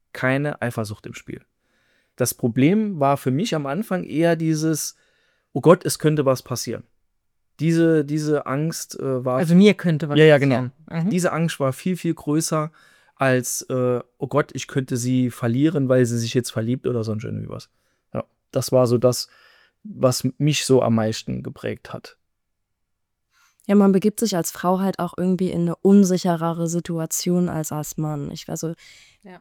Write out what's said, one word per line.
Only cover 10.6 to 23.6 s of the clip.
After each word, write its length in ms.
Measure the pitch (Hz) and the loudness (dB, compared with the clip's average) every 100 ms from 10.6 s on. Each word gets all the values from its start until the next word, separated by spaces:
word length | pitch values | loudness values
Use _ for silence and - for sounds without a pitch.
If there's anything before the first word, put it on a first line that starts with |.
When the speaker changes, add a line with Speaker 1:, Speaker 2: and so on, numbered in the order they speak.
| 123 - - | -2 -10 -10
Speaker 2:
passieren. 180 | 165 175 | -4 -2
Mhm. 40 | |
Speaker 1:
Diese 220 | 180 170 | 0 0
Angst 260 | 151 165 - | 0 -2 0
war 140 | 135 | -2
viel, 240 | 131 185 180 | -2 -4 -2
viel 180 | 165 | -4
größer 560 | 160 - 151 160 156 156 - _ _ _ _ | -4 -2 -2 0 -4 -4 -10 _ _ _ _
als, 460 | 135 127 123 - | 2 2 0 -8
äh, 380 | - 131 123 123 - _ | -4 -2 0 -2 -6 _
„Oh 80 | 131 | -2
Gott, 220 | 139 - | -2 -2
ich 140 | 131 - | -8 -6
könnte 280 | 139 131 127 | -6 -4 -4
sie 340 | 123 127 127 | 0 0 0
verlieren, 580 | - 117 120 156 165 127 | -2 -2 2 2 0 2
weil 160 | 127 120 | 4 4
sie 120 | 117 | 0
sich 160 | 113 | -2
jetzt 160 | 131 - | -2 -2
verliebt“ 340 | - 110 131 127 | -4 -4 -4 -2
oder 160 | 120 | -4
sonst 220 | 110 107 | -4 -6
irgendwie 240 | 110 107 107 | -6 -8 -10
was. 220 | - - _ _ _ _ | -14 -16 _ _ _ _
Ja, 100 | - - _ _ | -10 -10 _ _
das 180 | 131 - | -6 2
war 140 | 127 123 | 2 4
so 120 | 120 | 4
das, 300 | 123 120 - _ _ _ _ _ | 2 0 -8 _ _ _ _ _
was 460 | 214 127 131 120 131 - | -18 -2 0 0 -4 0
mich 260 | 147 143 - | 0 0 2
so 160 | 131 | 4
am 120 | 117 | 4
meisten 480 | 110 110 110 - 127 | 2 0 -4 -8 -10
geprägt 500 | 135 135 113 107 - | -10 -10 -10 -10 -14
hat. 260 | - - _ _ _ _ _ _ _ _ _ _ _ _ _ _ _ | -16 -18 _ _ _ _ _ _ _ _ _ _ _ _ _ _ _